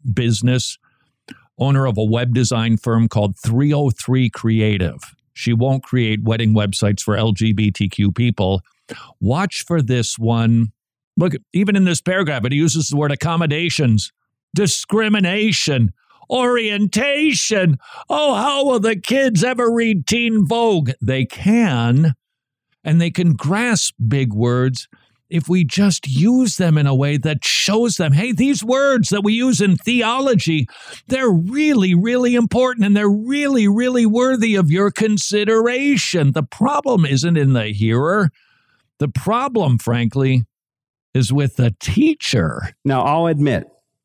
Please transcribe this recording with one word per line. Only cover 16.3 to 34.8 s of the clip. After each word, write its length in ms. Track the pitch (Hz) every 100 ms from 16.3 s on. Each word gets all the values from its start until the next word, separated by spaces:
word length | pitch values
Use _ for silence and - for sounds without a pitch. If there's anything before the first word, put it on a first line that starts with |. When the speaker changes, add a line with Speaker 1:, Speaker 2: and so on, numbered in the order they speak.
| 247 247 240 220 208 208 214 277 285 311 226 - 214 180 135 - - -
Speaker 1:
Oh, 260 | 294 294
how 300 | 214 262 277
will 160 | 277 247
the 160 | 214 214
kids 480 | - 262 269 202
ever 280 | 240 254 240
read 360 | 233 226 196 135
Teen 360 | 233 240 220
Vogue? 460 | 175 233 233 190 131 131
They 240 | 110 131
can, 920 | 131 - 190 233 220 123 117 127 160 127 _ _ _ _ _ _
and 180 | - 165
they 100 | 170
can 240 | - 180
grasp 600 | 127 139 202 240 214 - - 113
big 240 | 135 127
words 560 | 104 120 123 127 123 - _ _ _ _
if 180 | 170 147
we 160 | 180
just 440 | 156 - 202 170 143
use 480 | 131 196 254 247 -
them 200 | 180 151
in 120 | 143
a 80 | 131
way 200 | 143 147
that 280 | 156 151
shows 520 | - - - 214 233 -
them, 160 | 160
hey, 200 | 139 240
these 320 | 220 262 254
words 460 | 220 262 277 262 165
that 120 | 202
we 120 | 208
use 260 | 226 254 196
in 160 | 202 175
theology, 920 | - 240 226 247 269 220 - 160 117 - - - -
they're 240 | 262 254
really, 640 | 175 175 269 302 269 185
really 400 | 175 220 247 247
important, 500 | 240 233 247 254 247
and 120 | 202 202
they're 120 | 208
really, 600 | 208 233 285 285 269 202
really 380 | 208 254 254 226
worthy 500 | 226 254 262 226 202
of 120 | 165
your 220 | 170